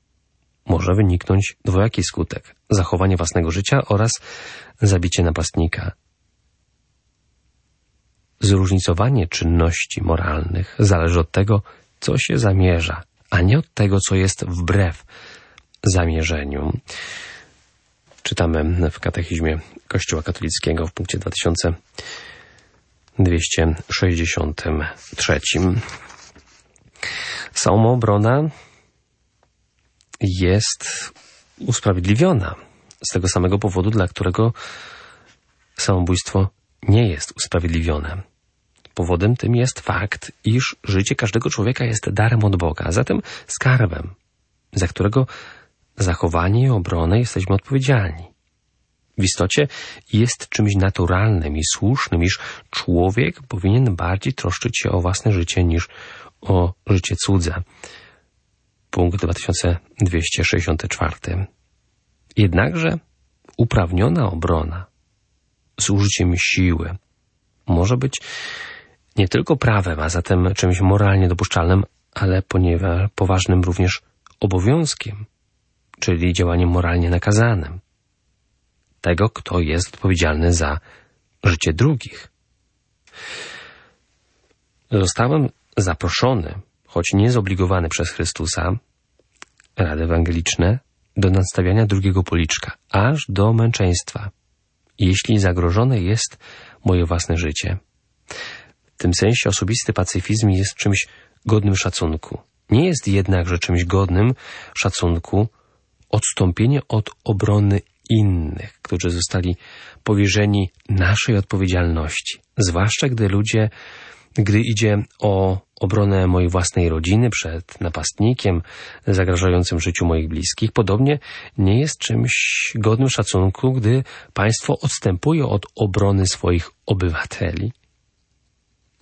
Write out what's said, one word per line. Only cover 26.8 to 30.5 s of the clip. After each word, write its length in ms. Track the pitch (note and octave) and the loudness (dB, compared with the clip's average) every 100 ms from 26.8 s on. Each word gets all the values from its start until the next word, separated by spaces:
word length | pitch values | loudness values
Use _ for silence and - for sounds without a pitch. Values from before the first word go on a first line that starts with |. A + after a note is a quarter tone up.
| _ - - - - - - | _ -14 -12 -10 -10 -12 -10
Samoobrona 960 | - - G2+ A2 B2 G#2+ G#2 A2 C3+ D#3 - - _ _ _ _ _ _ _ _ _ _ _ _ _ _ - | -2 2 4 4 4 2 2 4 2 0 -6 -18 _ _ _ _ _ _ _ _ _ _ _ _ _ _ -4
jest 920 | G2+ F#2 F2+ | -2 0 2